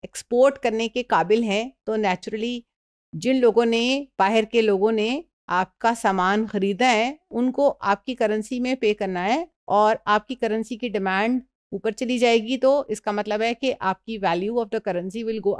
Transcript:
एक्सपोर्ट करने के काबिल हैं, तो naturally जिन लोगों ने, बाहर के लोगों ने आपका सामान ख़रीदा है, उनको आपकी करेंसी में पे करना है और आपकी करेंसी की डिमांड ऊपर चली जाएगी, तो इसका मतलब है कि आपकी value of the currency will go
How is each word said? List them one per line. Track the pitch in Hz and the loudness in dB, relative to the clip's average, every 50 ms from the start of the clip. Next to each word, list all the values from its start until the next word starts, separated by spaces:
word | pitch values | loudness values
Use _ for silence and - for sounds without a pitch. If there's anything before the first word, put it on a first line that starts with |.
| - | -20
एक्सपोर्ट | - _ - - _ 233 240 254 277 269 269 | -16 _ -16 -10 _ 2 4 4 4 4 0
करने | - 240 220 220 233 226 | -4 -2 -2 -2 -4 -2
के | _ 247 240 | _ -6 -4
काबिल | _ 220 175 165 175 208 233 233 | _ 0 0 4 4 2 2 2
हैं, | 220 196 208 226 269 - _ _ | 0 0 -2 -2 -4 -10 _ _
तो | - 220 | -6 -4
naturally | 214 214 202 180 180 - - 208 220 220 240 240 240 233 _ _ _ _ _ _ _ _ _ - | -2 0 0 -2 -2 -4 -10 -8 -6 -6 -4 -6 -8 -10 _ _ _ _ _ _ _ _ _ -14
जिन | 160 165 233 262 | -6 -2 0 0
लोगों | 262 247 240 196 220 240 | 4 4 4 4 4 2
ने, | 233 233 226 233 247 262 277 285 269 _ _ | 2 2 2 2 0 0 -2 -4 -8 _ _
बाहर | 196 190 220 220 214 | 0 2 2 2 0
के | 214 - 233 226 | 2 2 2 2
लोगों | 214 202 190 196 220 226 | 4 2 2 2 2 2
ने | 220 214 220 254 294 339 _ _ _ _ - | 2 0 0 -2 -4 -6 _ _ _ _ -4
आपका | 175 180 185 - _ _ - 226 233 | -2 -2 -2 -2 _ _ -2 0 0
सामान | 233 - 214 190 196 180 185 196 214 220 | 2 0 0 2 2 2 2 2 0 -2
ख़रीदा | 208 - 208 190 196 202 180 247 | -2 -2 -2 -2 -2 0 2 2
है, | 254 240 214 226 247 285 - _ _ | 2 4 2 0 -2 -4 -8 _ _
उनको | - 220 247 254 254 277 285 277 | -4 -2 -2 -2 0 2 2 2
आपकी | - _ - 196 202 202 _ - 254 | 2 _ -2 -2 -2 -2 _ -10 -4
करेंसी | - 233 214 214 214 214 - 254 247 | -2 0 0 0 -2 -4 -6 -6 -4
में | 247 254 262 | -2 -2 -2
पे | 262 - 208 208 | 0 0 0 0
करना | 208 208 190 185 180 | 0 -2 -4 -4 -4
है | 180 196 233 302 339 330 _ _ _ - | -2 0 0 -2 -2 -6 _ _ _ 0
और | - 202 214 214 220 214 _ | 2 4 4 4 2 0 _
आपकी | - 208 214 214 _ 262 | 0 0 0 0 _ -8
करेंसी | - - 226 208 220 226 - 254 | -4 -2 -2 -2 -2 -4 -6 -8
की | 214 254 240 | -8 -8 -4
डिमांड | 190 214 190 190 185 190 208 226 254 254 247 _ _ _ _ _ - | -4 -2 -2 -2 0 0 0 0 0 -2 -4 _ _ _ _ _ -12
ऊपर | 196 _ 220 220 | -6 _ -4 -4
चली | - 262 233 254 247 | -4 -4 -2 0 2
जाएगी, | 240 240 233 233 214 220 262 | 4 4 4 4 2 0 -4
तो | 247 262 262 277 285 269 - | 2 2 4 4 2 0 -4
इसका | 214 214 _ - 208 | -6 -6 _ -4 -4
मतलब | 202 208 214 208 208 220 | -2 -2 -2 -2 -2 -2
है | 233 240 | -2 -4
कि | - - 262 | -2 -2 -2
आपकी | - - - 185 190 - _ - 226 220 | -2 -2 -2 -4 -4 -4 _ -10 -10 -4
value | 196 185 170 175 180 202 233 | -2 0 0 0 -2 -2 -2
of | 240 233 202 | -2 -4 -2
the | - 220 | -4 -6
currency | 214 208 180 175 175 190 180 226 233 | -4 -2 -4 -4 -4 -6 -8 -8 -6
will | 220 226 220 - | -6 -6 -2 -2
go | 196 196 - | -2 -2 0